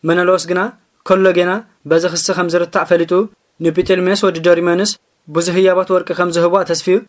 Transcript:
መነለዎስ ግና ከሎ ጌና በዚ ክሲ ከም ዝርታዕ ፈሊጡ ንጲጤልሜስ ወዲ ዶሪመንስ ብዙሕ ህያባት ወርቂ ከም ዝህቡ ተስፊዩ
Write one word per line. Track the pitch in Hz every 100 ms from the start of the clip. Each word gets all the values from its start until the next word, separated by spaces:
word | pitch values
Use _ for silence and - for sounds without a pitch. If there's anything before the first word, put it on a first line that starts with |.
መነለዎስ | 160 175 180 185 170
ግና | 180 220 - _ _ -
ከሎ | 185 190
ጌና | 175 180 202 226 _ 143
በዚ | 165 175
ክሲ | 170 -
ከም | 180 175
ዝርታዕ | 175 170 185 165
ፈሊጡ | 170 165 180 208 _ _ _
ንጲጤልሜስ | 165 160 180 185 180 202
ወዲ | 196 165
ዶሪመንስ | 170 170 175 175 208 - _ _ -
ብዙሕ | 156 170
ህያባት | 180 190 185 185
ወርቂ | 180 170
ከም | 175 180
ዝህቡ | 170 175 190
ተስፊዩ | 170 165 - 190